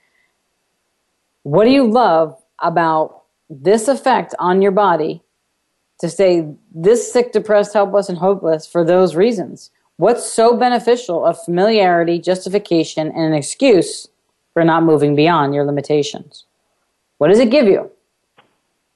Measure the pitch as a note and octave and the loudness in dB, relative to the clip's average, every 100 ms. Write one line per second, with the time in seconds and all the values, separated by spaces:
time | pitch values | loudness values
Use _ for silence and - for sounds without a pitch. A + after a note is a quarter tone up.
0 | _ _ _ _ _ _ _ _ _ _ | _ _ _ _ _ _ _ _ _ _
1 | _ _ _ _ C#3+ D#3 A3 C#4 B3 A3 | _ _ _ _ -2 2 4 4 2 2
2 | A3+ D#3+ D#3+ D3 _ - E3+ E3 E3 D#3 | 2 2 0 -6 _ -8 -4 -2 0 0
3 | D#3 - _ _ _ C#3+ C#3+ A3 A3 C4 | -4 -8 _ _ _ -6 0 0 0 -2
4 | - A3+ F3+ - F3 F#3 G3 G3 G3+ E3+ | 0 -2 -2 -6 -2 2 2 2 0 0
5 | D#3 D#3+ _ _ _ _ _ _ _ _ | -4 -8 _ _ _ _ _ _ _ _
6 | E3+ D#3 F#3+ F3 D#3 D3 _ D#3+ E3+ A#3 | -8 0 2 2 -2 -12 _ -4 0 0
7 | - B3 A#3+ G#3+ - G#3 G3+ A3 G3+ G3+ | 0 -2 -2 -4 0 0 0 -2 0 -2
8 | G3 F3 F3+ G3 E3+ D#3+ - F3 E3 F3+ | -4 -2 -2 -2 -2 -4 -4 -2 0 2
9 | F#3 D#3 G#3+ A3 D#3 - - _ _ - | 2 2 0 0 -6 -14 -20 _ _ -2
10 | F3+ A#3+ - - A3+ A#3 B3 A#3+ A3+ A#3+ | 0 0 -4 0 2 2 0 0 0 -2
11 | A#3+ E3 C#3+ E3+ - E3+ G3+ A3+ F#3 F3 | -2 -2 -2 -4 -4 -2 0 2 2 2
12 | E3 E3+ E3 F#3 F#3+ G3 G3+ E3+ D#3+ - | 0 -2 -2 -4 -4 -6 -2 -2 -2 -4
13 | D#3 - D#3+ D#3 C#3+ - C4+ G3 - - | -6 -4 -2 -2 -4 -2 2 2 0 -6
14 | - _ _ _ _ - E3 D#3+ E3 D#3 | -18 _ _ _ _ -2 0 2 2 2
15 | D3 D3 D#3 E3+ C#3 C#3+ C#3+ C#3+ C#3 D3+ | 2 2 2 2 0 -2 -4 -4 -2 -2
16 | C#3+ - - - _ _ _ _ _ _ | -4 -8 -18 -20 _ _ _ _ _ _
17 | _ _ D3+ G#3 B3+ C#4 A#3 F#3 - - | _ _ 2 4 4 2 2 0 -2 -16
18 | _ _ _ _ _ _ _ _ _ | _ _ _ _ _ _ _ _ _